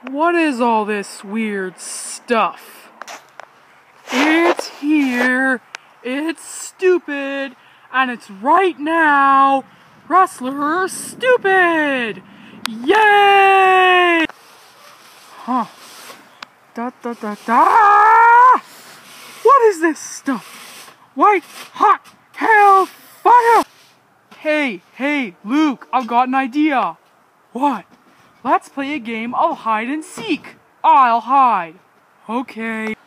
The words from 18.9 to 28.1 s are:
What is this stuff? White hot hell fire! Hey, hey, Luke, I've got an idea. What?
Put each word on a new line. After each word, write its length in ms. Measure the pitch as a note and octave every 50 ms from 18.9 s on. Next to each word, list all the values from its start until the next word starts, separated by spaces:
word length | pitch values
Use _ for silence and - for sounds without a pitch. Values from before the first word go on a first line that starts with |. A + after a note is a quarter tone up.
| - - - - - - - - - -
What 200 | - A4 C5 C5+
is 180 | A#4 A4 G4 D#4+
this 180 | D#4+ E4 D4 -
stuff? 1000 | - - - - _ - C4+ G3+ - - - - - - - - - - - _ _ _ _
White 260 | C4 D#4 G4+ G#4 F4+ - - - - - -
hot 340 | _ - E4+ G#4+ F#4+ - _ - _ _ _ _ _
hell 520 | - C#4 F#4 A4 G#4 G#4 G4+ G4 G4 F4+
fire! 800 | - - - - - - _ _ - A#4 A#4+ A#4 A#4 A#4 G#4 D4+ _ _ _ _ _ _ _ _ _ _ _ _ _ - -
Hey, 420 | - D#4 D4+ D4+ D4 C4 G#3 E3+ _ _ _
hey, 400 | - B3 C#4+ D4 C#4+ C4 G3+ F3 _ _
Luke, 440 | G3+ B3+ D4+ D#4 D4+ B3 - - _
I've 140 | - B3+ C4
got 220 | A3+ A#3 A#3+ B3+ B3+
an 80 | B3+
idea. 600 | C4+ C4+ C4 A3+ D4 D4+ D#4 C#4+ B3 G#3 E3+ D#3+ _ _ _ _ _ _ _ _ _ _ _
What? 320 | _ A#3+ C4+ C#4+ B3+ G3+ E3 _ _ _ _ _